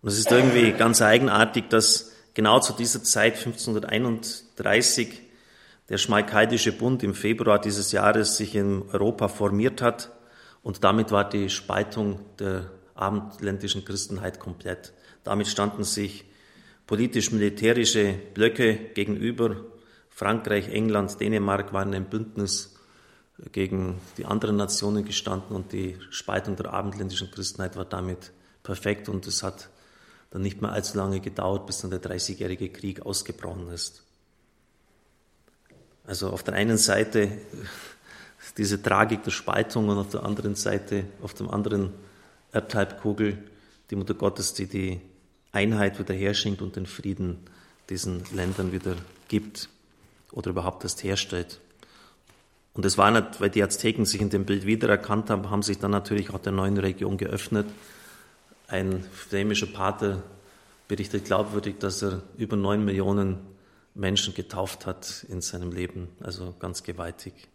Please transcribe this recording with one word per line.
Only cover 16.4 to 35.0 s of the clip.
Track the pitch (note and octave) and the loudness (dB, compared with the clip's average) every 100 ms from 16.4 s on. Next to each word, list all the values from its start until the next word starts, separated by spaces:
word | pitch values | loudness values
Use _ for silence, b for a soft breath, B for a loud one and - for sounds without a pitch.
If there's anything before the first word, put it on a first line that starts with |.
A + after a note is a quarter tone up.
| b b b b - | b b b b -4
politisch-militärische | G#2+ A#2+ B2 G2+ A2 G#2 G2+ A2 A#2+ A2 A2 G2+ G2 - | 0 2 2 2 2 2 4 4 6 4 4 2 2 -6
Blöcke | - A2 A2+ A#2 | 2 2 6 4
gegenüber. | G#2+ - - G2+ G#2 A2 A#2+ A#2 G2+ - B B B B | 4 -2 -4 -2 0 -2 0 0 0 -10 B B B B
Frankreich, | - G2 A2 A2 G#2 F#2+ | -4 0 0 2 0 0
England, | G#2+ A2 G#2 G2 - | 0 2 2 0 -2
Dänemark | G#2 A2 G2+ G2 G2 | 0 2 2 0 0
waren | G2 G2 | -2 -2
in | |
einem | G2 F#2+ | -2 -4
Bündnis | A2 A2+ G#2+ G2+ - - b b b b b b _ - | -4 -6 -4 -2 -4 -6 b b b b b b _ -10
gegen | - F#2+ F#2+ F#2 F#2 - - | -4 -2 0 -2 -6 -10 -12
die | |
anderen | - G#2 G#2+ G#2 | -4 -2 0 0
Nationen | G2+ - G2+ G#2 | 0 -2 0 -2
gestanden | G#2 - - F#2+ F#2+ | -2 -4 -4 -6 -4
und | G2+ F#2 | -8 -8
die | G2+ F#2 F#2 - | -6 -6 -8 -12
Spaltung | - - G2+ F#2+ F#2 | -12 -4 -4 -2 -6
der | F#2+ | -4
abendländischen | F#2+ G2+ G2 F#2+ F#2+ F#2+ | -4 -6 -6 -6 -6 -8
Christenheit | - F#2+ - F#2 - | -8 -8 -6 -8 -6
war | |
damit | F2+ F#2 F#2 F2+ - - b b | -8 -6 -6 -6 -12 -20 b b
perfekt | - F#2+ G#2 G#2 G#2 | -10 -4 -2 -2 -4
und | G2 - | -8 -4
es | - | -6
hat | F#2 - - b b b b b b | -6 -10 -18 b b b b b b
dann | - | -6
nicht | G2 G2 | -6 -4
mehr | G#2 | -4
allzu | F#2+ - G#2 | -4 -4 -2
lange | G2 F#2+ | -2 -2
gedauert, | G2 G2 F#2+ G2 - | -4 -4 -2 -2 -4
bis | F#2 | -8
dann | F#2 | -6
der | F#2 | -8
Dreißigjährige | F2+ F2+ - F#2+ F#2 F2+ - | -6 -6 -6 -6 -6 -6 -8
Krieg | - G2+ F#2+ | -8 -10 -8
ausgebrochen | - G2 - - F2+ F2+ F2 | -6 -6 -6 -10 -10 -10 -10
ist. | F2 - - _ _ _ _ _ _ _ _ _ _ | -10 -10 -12 _ _ _ _ _ _ _ _ _ _